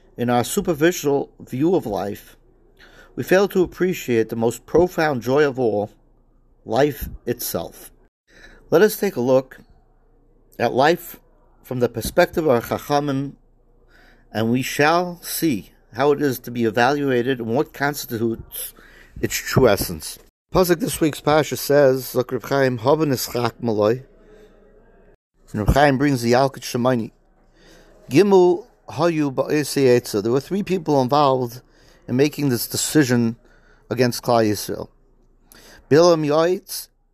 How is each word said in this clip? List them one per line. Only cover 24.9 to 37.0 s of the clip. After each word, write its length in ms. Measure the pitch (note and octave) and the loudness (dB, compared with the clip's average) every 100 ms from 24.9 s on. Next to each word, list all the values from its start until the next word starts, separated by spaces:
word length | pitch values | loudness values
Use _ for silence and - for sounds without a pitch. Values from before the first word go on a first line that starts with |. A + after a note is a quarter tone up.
| _ _ _ _ _ _ | _ _ _ _ _ _
And 80 | A2 | -4
Reb 120 | G2+ | 0
Chaim 240 | C3+ D3 C3 | 4 4 4
brings 260 | D3 C3+ | 2 0
the 100 | A#2 | 2
Yalkut 300 | A#2+ C3+ A#2+ | 4 2 -2
Shemaini. 500 | - B2 A#2+ B2+ A2 - _ _ _ _ _ - _ _ - | -8 -2 0 0 -4 -12 _ _ _ _ _ -20 _ _ -2
"Gimel 560 | C3+ G3+ G3 F3+ F3+ - _ - | 2 6 6 6 2 -6 _ -16
hayu 440 | - F3 D#3 D3 | -4 -2 0 -2
ba'isei 640 | C3 - D3+ C#3+ - C3+ B2 | -2 -2 -2 -2 0 4 4
etza." 240 | A#2+ G#2+ | 2 -4
There 120 | G#2 | 0
were 80 | B2+ | -2
three 240 | - G3 | -2 -6
people 360 | G3+ F#3 D#3+ C#3+ | -4 -4 0 0
involved 640 | B2+ C#3+ C#3+ C3 B2 B2 - _ _ _ - | 2 2 2 0 -4 -10 -20 _ _ _ -6
in 80 | B2 | 0
making 320 | D3 C#3+ C#3+ | 0 0 -2
this 180 | A#2+ - | -2 -4
decision 720 | - - D#3 C3 B2 A#2 A2+ _ _ _ _ _ | -6 0 2 2 2 0 -4 _ _ _ _ _
against 360 | A2+ B2 - | 0 0 0
Klal 260 | - A#2 A2 | 2 2 4
Yisrael. 380 | G#2 - F#2+ E2+ _ _ _ _ _ _ - - - _ | 0 -6 -8 -10 _ _ _ _ _ _ -20 -20 -20 _
Bilam 380 | C#3+ F3 E3 D3+ | 4 6 4 2
Yoitz, 600 | D3+ E3 F#3 - - - _ | 2 2 -2 -6 -14 -14 _